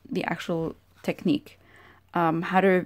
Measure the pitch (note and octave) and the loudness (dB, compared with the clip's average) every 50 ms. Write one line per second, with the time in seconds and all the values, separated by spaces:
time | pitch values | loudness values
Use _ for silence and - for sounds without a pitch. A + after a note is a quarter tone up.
0 | - - - F#3 - - E3+ - - - F3 E3 D#3+ D#3+ - - _ _ _ _ | -14 -8 -6 -6 -4 -4 -6 -6 -6 -6 -4 -4 -4 -6 -8 -12 _ _ _ _
1 | - - E3 - - F#3 - - - - - _ _ _ - - - - - _ | -8 -8 -6 -2 -2 0 0 0 -4 -10 -20 _ _ _ -20 -20 -20 -20 -20 _
2 | _ _ - F3 E3+ D#3+ D#3+ E3 F#3 F#3 F#3 F#3+ F#3 G3 F#3 F#3 F3+ | _ _ -2 0 0 0 0 -2 -2 0 2 4 4 6 4 4 2